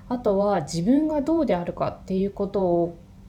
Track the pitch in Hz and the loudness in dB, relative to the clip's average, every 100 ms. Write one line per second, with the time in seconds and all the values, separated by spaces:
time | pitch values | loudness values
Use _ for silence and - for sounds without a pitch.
0 | - 247 220 196 202 196 143 165 175 285 | -8 -2 0 2 2 0 0 -2 2 4
1 | 311 302 277 330 269 175 175 - - - | 2 0 0 2 2 0 -2 -4 -4 -6
2 | - 190 196 - 202 196 185 175 170 170 | -4 -2 -2 -2 -4 0 2 2 0 -4
3 | - - | -18 -20